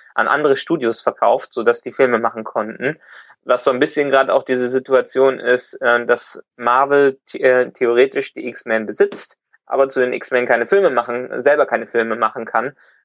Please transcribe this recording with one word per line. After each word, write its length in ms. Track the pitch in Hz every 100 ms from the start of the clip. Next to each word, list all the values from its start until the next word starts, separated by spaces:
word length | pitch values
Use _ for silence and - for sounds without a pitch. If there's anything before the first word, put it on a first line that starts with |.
| - -
an 100 | 110
andere 300 | 143 151 135
Studios 440 | - 165 117 113
verkauft, 540 | - - 113 127 -
sodass 260 | - 113 120
die 120 | 127
Filme 260 | - 127 113
machen 240 | 113 113
konnten. 540 | 107 - 107 113 135 160 _ - - _
Was 180 | - 123
so 80 | -
ein 80 | 127
bisschen 320 | 156 151 143
gerade 240 | 135 131
auch 80 | 131
diese 260 | - 127 123
Situation 680 | 131 131 131 123 135 135 127
ist, 360 | 123 123 -
äh, 300 | - 123 120 120
dass 360 | 120 - - - -
Marvel 640 | 120 123 139 143 139 135 _
the-, 140 | -
äh, 300 | 139 127 123
theoretisch 600 | - 120 120 135 139 135
die 160 | 110 117
X-Men 380 | - 120 110 107
besitzt, 520 | - 202 - - _ _ _ -
aber 220 | 131 135
zu 120 | 135
den 120 | 123
X-Men 340 | 110 - 127 123
keine 200 | 117 113
Filme 240 | 196 180
machen, 500 | 123 120 120 127 123
selber 240 | 131 151 139
keine 200 | 117 113
Filme 300 | 117 113 113
machen 280 | 110 123
kann, 280 | 113 117 127 - _ _